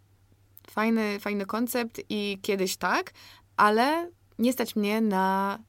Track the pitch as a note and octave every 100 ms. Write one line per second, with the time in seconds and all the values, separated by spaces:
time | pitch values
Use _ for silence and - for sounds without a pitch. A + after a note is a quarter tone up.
0 | _ _ _ _ _ - - G#3 A3 A3+
1 | G#3 G3+ G#3 G3+ G3 A3 A#3+ B3 A3+ -
2 | - G#3 G3+ G3 G#3+ G3 F#3+ - F3+ C#4+
3 | F#4 - - - _ - G#3 A3 C4+ E4
4 | F4 _ _ - A#3+ B3 A3+ G#3+ G3+ A3
5 | A3 F#3+ F#3+ F#3+ G3 A3+